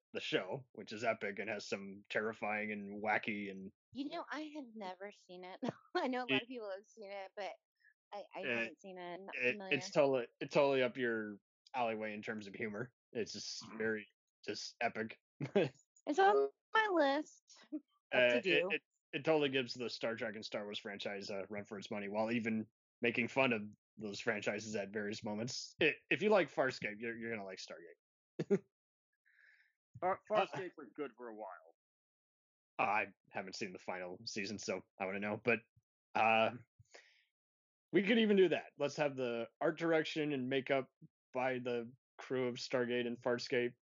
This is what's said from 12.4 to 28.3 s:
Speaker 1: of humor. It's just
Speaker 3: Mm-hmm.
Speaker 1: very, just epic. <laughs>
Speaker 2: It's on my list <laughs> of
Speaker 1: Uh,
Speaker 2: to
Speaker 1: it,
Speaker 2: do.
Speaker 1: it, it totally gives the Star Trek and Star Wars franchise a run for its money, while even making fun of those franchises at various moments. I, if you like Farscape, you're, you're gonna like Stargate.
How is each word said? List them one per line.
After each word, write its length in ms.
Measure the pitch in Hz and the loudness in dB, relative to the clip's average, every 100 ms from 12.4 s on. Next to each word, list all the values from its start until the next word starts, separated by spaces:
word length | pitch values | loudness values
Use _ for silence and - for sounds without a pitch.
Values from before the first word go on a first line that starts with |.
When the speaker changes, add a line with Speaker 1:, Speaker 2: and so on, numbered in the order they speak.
| 101 | -8
Speaker 1:
of 60 | 98 | -6
humor. 360 | 117 104 127 _ _ | -6 -4 -8 _ _
It's 200 | 123 101 | -6 -4
just 300 | 101 - - - | -4 -8 -10 -10
Speaker 3:
Mm-hmm. 120 | 110 | -4
Speaker 1:
very, 300 | 110 107 101 _ _ _ - | -2 -2 -6 _ _ _ -8
just 300 | 104 - - | -6 -8 -2
epic. 360 | 117 - 113 - _ - | -2 -2 -6 -8 _ -8
<laughs> 320 | 143 208 151 - _ _ - | 0 2 2 0 _ _ -4
Speaker 2:
It's 140 | 294 | 4
on 300 | 392 415 415 - _ | 6 6 4 -2 _
my 140 | 440 427 | 2 4
list 500 | 349 277 285 302 - _ - | 4 4 4 -2 -12 _ -20
<laughs> 100 | - | -10
of 80 | 302 _ _ - | -10 _ _ -2
Speaker 1:
Uh, 60 | 131 123 | 6 6
Speaker 2:
to 80 | 120 | 6
Speaker 1:
it, 60 | |
Speaker 2:
do. 260 | 190 147 185 | 4 4 4
Speaker 1:
it, 120 | 156 _ _ _ | -2 _ _ _
it 120 | 151 143 | -4 4
totally 240 | 160 143 | 4 4
gives 240 | 135 120 | 2 -2
the 160 | 127 117 | -2 -6
Star 260 | - 120 113 | -2 -4 -2
Trek 200 | 117 107 | -4 -6
and 100 | 101 | -6
Star 180 | 117 | -6
Wars 160 | 104 107 | -6 -6
franchise 500 | 110 101 110 101 101 | -6 -6 -6 -6 -6
a 160 | 98 90 | -6 -6
run 160 | 104 101 | -8 -8
for 120 | 104 | -10
its 120 | - | -6
money, 160 | 104 101 | -6 -4
while 220 | 104 110 | 0 0
even 340 | 120 113 110 110 _ _ - | 0 0 -2 -4 _ _ -2
making 260 | 120 113 113 | 0 0 0
fun 260 | - 131 | 2 2
of 80 | 113 104 104 _ - | 2 -4 -14 _ -10
those 220 | 107 101 | -8 -4
franchises 560 | - 104 104 104 104 107 | -2 -2 0 -2 -4 -4
at 140 | 98 | -4
various 340 | 107 104 107 | -4 -4 -4
moments. 520 | 113 104 123 - - - | -4 -4 -4 -6 -8 0
I, 120 | 160 - - | 2 0 -2
if 120 | 147 | 0
you 80 | 208 | 4
like 200 | 214 143 | 4 4
Farscape, 460 | - 135 - 110 104 | 2 0 0 -6 -6
you're, 160 | 117 117 | -6 -4
you're 120 | 113 | -4
gonna 120 | 113 98 | -4 -6
like 140 | 95 | -10
Stargate. 1000 | - 82 85 - _ _ _ | -12 -14 -16 -20 _ _ _